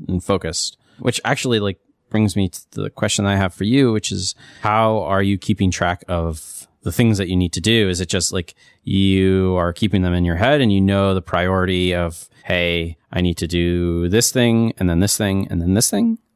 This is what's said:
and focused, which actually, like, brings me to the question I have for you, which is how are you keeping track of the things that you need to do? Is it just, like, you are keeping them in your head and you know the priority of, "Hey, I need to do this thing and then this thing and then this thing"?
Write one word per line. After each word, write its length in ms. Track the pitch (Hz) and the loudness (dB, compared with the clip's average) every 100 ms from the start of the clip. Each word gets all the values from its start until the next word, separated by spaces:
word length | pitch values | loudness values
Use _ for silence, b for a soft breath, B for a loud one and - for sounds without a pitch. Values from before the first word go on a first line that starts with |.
| - | -6
and 160 | 90 | -4
focused, 540 | - 98 82 80 - - b b | -2 -2 -2 -6 -8 -10 b b
which 200 | 123 - 113 | -4 -2 -2
actually, 340 | 143 131 113 | -2 0 0
like, 200 | 101 95 _ _ _ | 0 -4 _ _ _
brings 260 | 110 107 104 | 0 2 2
me 120 | 92 | -2
to 340 | - - - | -4 -14 -10
the 60 | 101 | -10
question 360 | - 104 - 101 | -4 -2 0 0
I 100 | 101 | 2
have 180 | 95 | 0
for 120 | - 101 | -2 0
you, 260 | 131 127 | 2 2
which 180 | 107 - | 2 -2
is 260 | 98 98 B B B | -4 -6 B B B
how 380 | 110 107 113 110 | 0 2 2 0
are 240 | 80 98 | 0 0
you 140 | 98 98 | 2 0
keeping 320 | - 104 95 | -2 0 0
track 340 | - 87 90 - | 0 -2 -2 -4
of 580 | 87 82 80 - - - _ | -4 -4 -6 -12 -20 -20 _
the 80 | - | -6
things 260 | - 117 101 | 0 2 2
that 100 | 90 | 0
you 80 | 92 | 0
need 160 | 90 | 0
to 80 | 90 | -2
do? 300 | 90 113 98 | 0 2 2
Is 100 | 90 | 0
it 80 | 92 | -2
just, 240 | 95 - | -2 0
like, 240 | 95 85 b b b | -2 -4 b b b
you 720 | - 98 98 95 95 95 92 90 | -4 0 2 4 4 2 2 0
are 160 | 87 | 0
keeping 280 | 85 107 98 | -2 0 2
them 120 | 92 | 2
in 100 | 87 | 2
your 140 | 87 85 | 0 2
head 240 | 120 147 | 2 2
and 100 | 120 | 2
you 80 | 98 | 2
know 340 | 95 98 98 | 2 2 2
the 80 | 95 | 0
priority 720 | - 87 90 95 92 90 90 | -2 -2 0 0 0 0 0
of, 360 | 87 85 82 - _ - | 0 -2 -6 -16 _ -4
"Hey, 500 | 90 87 85 82 82 _ | -2 0 -2 -4 -8 _
I 80 | 90 | -2
need 180 | 90 85 | -2 -2
to 100 | 85 | -2
do 600 | 87 87 87 87 85 87 | 0 0 0 -2 -2 0
this 240 | 107 - | 0 0
thing 420 | 131 120 113 113 - | 2 2 2 0 0
and 120 | 90 | 0
then 100 | 85 | 2
this 180 | 101 - | 2 0
thing 300 | 104 95 95 | -2 -2 -4
and 120 | 90 | -2
then 120 | 85 | 0
this 160 | 98 - | 0 0
thing"? 300 | 208 226 226 _ | 0 0 -2 _